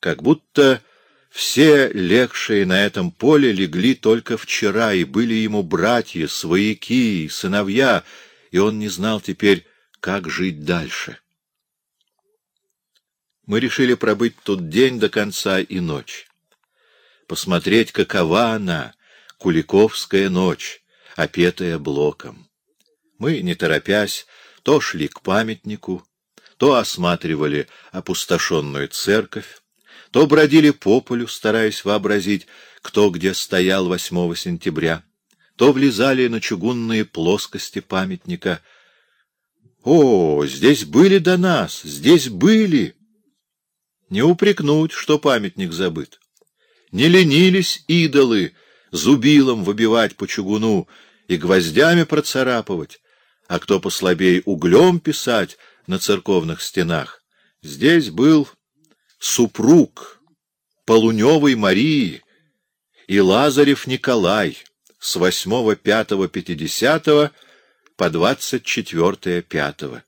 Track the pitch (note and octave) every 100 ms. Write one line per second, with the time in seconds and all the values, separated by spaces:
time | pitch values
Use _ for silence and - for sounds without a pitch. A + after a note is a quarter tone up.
0 | F2+ D#2 - D#3 _ - C#3 B2+ _ _
1 | _ _ _ - - - D#3 D3 C3 G#2
2 | F2+ A2 B2 - - G#2 F#2+ F#2 G2+ G#2
3 | F2+ - A#2+ D3+ C3+ G2 F#2+ D#2+ A2 C3
4 | G#2+ A2+ - A2+ - - G#2+ G2+ A2+ G2
5 | D#2 G2+ A#2 A2 A2 G#2 F2+ E2+ F#2+ A#2+
6 | A2 F2 D2+ - E2 F2+ G#2 G#2 - B2
7 | A#2+ F#2+ D#2 - G2 G2+ G2 G#2 C3+ G2+
8 | - - - _ _ F2+ G2+ G#2+ G#2+ F2+
9 | G#2 G#2+ - F2+ G#2 F#2+ _ _ _ _
10 | - G2 E2+ D#2 F#2 D#2 D2+ F2 E2 -
11 | - - _ _ _ _ _ _ _ _
12 | _ _ G4 G#4+ _ _ G4 _ _ _
13 | _ _ _ _ - G#2 B2 - B2+ B2
14 | - G#2 A#2 - - G2 E2+ F2 C3 B2
15 | G#2+ - G#2 G2 G2+ F#2+ - F#2 F2 D2
16 | - - - _ _ _ _ _ _ _
17 | _ _ _ E2+ - F2 F#2 G#2+ A2+ -
18 | F#2+ G2+ E2+ F2+ A#2 A2 G2 E2 A#1+ _
19 | _ _ _ - F#2+ D#2+ D#2 G2 G#2+ -
20 | - G2 G2 F2+ F#2 F2 - - _ _
21 | _ - D#2+ - F2 - F2+ E2 D2+ C#2+
22 | D2 - C2 - _ _ _ _ _ _
23 | _ _ C3 D#3+ F2+ E2+ E2 D#2 - G#2
24 | G2+ - - _ - _ - C#3+ - E2+
25 | D2 - - G2 A2+ A2 - G#2 - F2+
26 | _ _ _ _ _ _ C3+ C3 - -
27 | F2 F2 E2+ D#2 D2+ D2 C#2 - - F2+
28 | - F2+ - F2 - E2+ D2 C#2+ C#2 -
29 | - G#2+ A2 - - - _ _ _ -
30 | _ B2 D3 D3+ D3+ D#3 D3+ C#3+ - A2+
31 | - A#2+ A#2 - A2 A2 A2 G2+ G2 G#2
32 | G2+ G#2 F#2 G2+ - - - _ - -
33 | G#2 E2+ F2+ F#2 - F#2+ F#2 F#2+ F2+ F2+
34 | - F2 F2 E2+ - E2+ - D#2 D#2+ E2
35 | _ _ _ _ _ _ B2 C3+ C#3 G#2
36 | C3 C3 B2 A2+ - G2 G2+ B2 A2+ A2+
37 | G#2+ - E2 G#2 - G2+ - G#2+ - F#2+
38 | F#2+ F#2 - F2 G2 E2+ _ _ _ _
39 | _ _ _ _ _ _ _ _ - E3
40 | C#3 G#2 E2 D2 C#2+ C2+ A#2+ C#3+ D2+ A#2
41 | F#3+ G3 E3 F#3 F3+ E3 G#2+ - D#3 C#2+
42 | - F3 C3 F#2+ C#3+ A3 G#3 D3+ G2+ -
43 | _ _ _ _ _ _ _ _ _ _
44 | _ F#2+ C#3+ F3 G3 G3 D3 D3+ D#3+ -
45 | - D3+ D3+ B2 G2+ F#2+ F#2 E2 F#2 D#2+
46 | C2+ _ _ _ _ _ _ _ _ F2+
47 | D3 F3+ E3+ C#3+ F#3 F#3 F3 - _ E3+
48 | D#3+ C#3 C3 A2 F2 _ _ _ _ E2+
49 | G2 C#3 B2 D3 C3+ A#2 F#2 G#2 A2+ A#2
50 | G#2+ - G2 - F#2+ G#2+ A2 G2+ F2 _
51 | _ _ _ F2 - F#3+ E2 D#2 D#3 E3+
52 | D#3+ D3+ D3 C3+ C3 A#2+ G#2+ F#2 D2 -
53 | _ _ _ _ _ F2 - G2 F#2+ -
54 | F#2 F2 F#2 F2 - F#2 E2+ A#2+ F3+ F3
55 | D#3 D3+ - A#2 F2+ - _ _ - F#2
56 | - G2+ - F#2+ D#2+ D#2+ - - E2+ E2
57 | C2 - _ _ _ _ D#2 C#2 C3+ E3+
58 | B2+ D#2+ C3+ D#3 C#3 _ _ _ _ _
59 | _ _ - - A#2 - A2 E3+ C#3+ -
60 | - - _ _ _ _ _ _ - A2+
61 | A2+ A2+ A2+ D#3 C#3+ B2 G#2 F#2+ C#3+ D3+
62 | G#2 - _ _ _ _ _ _ _ _
63 | _ G2 F#2+ G2+ D3 C3+ C#3+ C#3 - C3
64 | - A#2+ F2+ G#2 F2+ - - _ _ _
65 | - F#2 F2+ F2+ F#2 A#2 A2+ G#2 - G#2+
66 | G#2+ G2 F#2 - F2 E2 D#2 - B2 D#3+
67 | D#3 D3 D3 _ _ _ _ _ _ _
68 | F2 E2 F2+ C3+ - B2+ - - - E2
69 | E2+ G2 - F2 E2+ D#2+ C#2+ D2 D2 A#1+